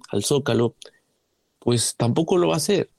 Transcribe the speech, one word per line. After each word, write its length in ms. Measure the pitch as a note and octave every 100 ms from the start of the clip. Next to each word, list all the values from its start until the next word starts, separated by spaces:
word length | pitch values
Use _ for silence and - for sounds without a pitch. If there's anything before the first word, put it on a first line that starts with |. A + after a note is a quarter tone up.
| -
al 140 | G2+
Zócalo, 520 | - C#3+ C3 A2+ A#2 - - _ _ _ _ _ _ _
pues, 380 | - A#2+ - -
tampoco 400 | A#2 C#3 E3 F#3
lo 120 | E3+
va 40 |
a 40 | D#3+
hacer. 320 | F3 G3 -